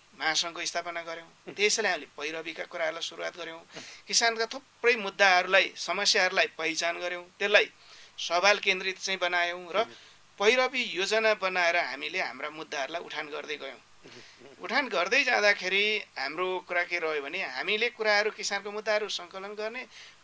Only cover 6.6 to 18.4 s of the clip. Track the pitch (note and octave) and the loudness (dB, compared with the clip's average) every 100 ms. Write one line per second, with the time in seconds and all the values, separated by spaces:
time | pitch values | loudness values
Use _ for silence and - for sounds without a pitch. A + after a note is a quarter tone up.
6.6 | D#3+ D#3+ E3+ E3+ F3 F3 F3+ - G3+ F#3+ | -4 -2 -2 -2 -4 -6 -10 -6 4 4
7.6 | D3 - - - - - - F3 G3 G3+ | 4 -2 -20 -20 -18 -10 -2 4 6 4
8.6 | G3 F#3 F#3+ F#3 - F#3+ F3 F3 F3 F3 | 2 0 -2 -6 -6 -2 0 0 0 -4
9.6 | F3+ F3 A#3 A#3 - - - - G3+ B3+ | -4 -2 -2 -6 -20 -20 -20 0 2 4
10.6 | B3+ C4 A3+ E3 F#3+ A3 A3 G#3+ F#3+ F#3 | 2 -2 -4 -4 0 2 2 2 0 0
11.6 | E3+ F3 C#3+ C3+ D3+ F3+ D3 B2+ D3 D#3 | 2 2 0 -4 -6 -4 -4 -6 -10 -10
12.6 | D3+ D3+ C3+ E3 D#3 D3 D3+ D3 C#3+ D3 | -8 -6 -4 -6 -8 -8 -8 -8 -8 -8
13.6 | C3+ B2 - - C3+ A#2+ - - C3 - | -10 -14 -20 -20 -20 -20 -20 -20 -20 -14
14.6 | F3+ A#3+ C4 F#3+ F3+ B3+ B3+ A3+ G#3 G3 | 0 2 2 2 4 4 6 6 6 4
15.6 | F3+ G3 G#3 G#3+ - - C3+ D#3 F#3 F#3 | 2 2 4 2 -2 -6 -6 -2 -2 -2
16.6 | - F3 F3 F3 D#3+ D3+ C#3 F3+ E3+ B2+ | -2 -2 -2 -2 -2 -2 -4 -6 -6 -4
17.6 | D#3+ G#3+ A#3 - G#3+ G#3 G#3+ G#3 | -2 0 0 0 2 2 2 -4